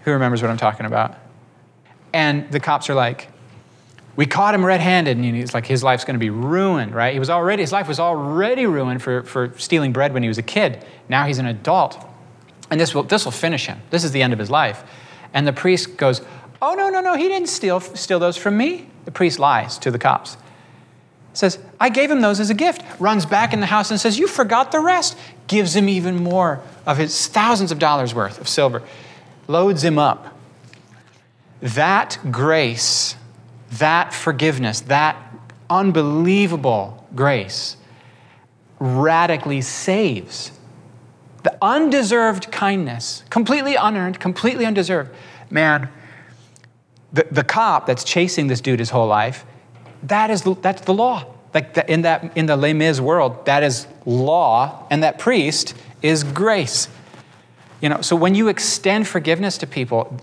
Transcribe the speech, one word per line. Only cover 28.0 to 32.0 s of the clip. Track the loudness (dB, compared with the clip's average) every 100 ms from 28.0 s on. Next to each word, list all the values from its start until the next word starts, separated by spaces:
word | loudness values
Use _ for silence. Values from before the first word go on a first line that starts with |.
| 0
worth | -2 -4 -6
of | -6
silver. | 0 0 0 -10 -20 -20 -20 -20 -20 -2
Loads | 0 2 2
him | 2 4
up. | 2 0 -8 -20 -20 -20 -20 -20 -20 -20 _ _ _ _ _ -10
That | -6 0 2 2